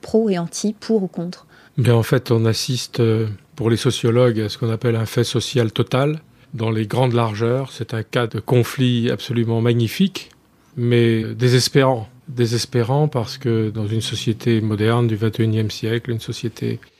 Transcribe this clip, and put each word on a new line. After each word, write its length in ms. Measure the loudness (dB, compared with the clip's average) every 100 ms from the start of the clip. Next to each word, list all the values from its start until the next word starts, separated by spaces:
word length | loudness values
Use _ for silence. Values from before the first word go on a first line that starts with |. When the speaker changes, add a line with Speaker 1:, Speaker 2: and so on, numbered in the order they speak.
Speaker 1:
pro 260 | -2 0 2
et 80 | 0
anti, 380 | -2 -4 -4 -4
pour 240 | 0 0
ou 40 | 0
contre ? 400 | -4 -8 -10 -20 -20 -8 0
Speaker 2:
Bien, 160 | 2
en 80 | 4
fait, 280 | 2 0 2
on 140 | 2
assiste, 560 | 2 0 -2 -6 -6 0
euh, 280 | 2 2 -2 -8 _ -4
pour 140 | 0
les 80 | 2
sociologues, 640 | 0 0 2 4 4 2
à 100 | -4
ce 80 | -4
qu'on 100 | -4
appelle 280 | 0 0 0
un 100 | 0
fait 180 | 0
social 480 | 0 -2 -2 0 0
total. 480 | 0 0 0 0 -2 -10 _ _
Dans 180 | -4 -2
les 160 | 0 0
grandes 280 | 0 2
largeurs, 580 | 2 0 0 -2 -2 -4
c'est 220 | -10 -8
un 80 | -8
cas 240 | -4 -2 -2
de 140 | -4
conflit 680 | 0 2 2 0 0 2 0
absolument 520 | -4 -2 -2 0 2
magnifique, 640 | 2 2 0 2 0 -2 -14 _ _ _ _ -4
mais 480 | 2 4 4 2 -2
désespérant. 760 | 0 2 4 4 4 4 2 -4 -16 -10
Désespérant 800 | -2 0 0 -2 -2 0 2 0
parce 300 | -2 -6 -4
que 320 | -2 0 0
dans 160 | -2 -4
une 160 | -2
société 580 | -4 -4 -4 -2 0 2
moderne 460 | 0 0 2 2 2
du 100 | 0
vingt 240 | -2 0
et 40 |
unième 260 | 0 0 -2
siècle, 400 | -4 -4 -4 -4
une 100 | -6
société 580 | -6 -8 -8 -6 -6 -6 -10 _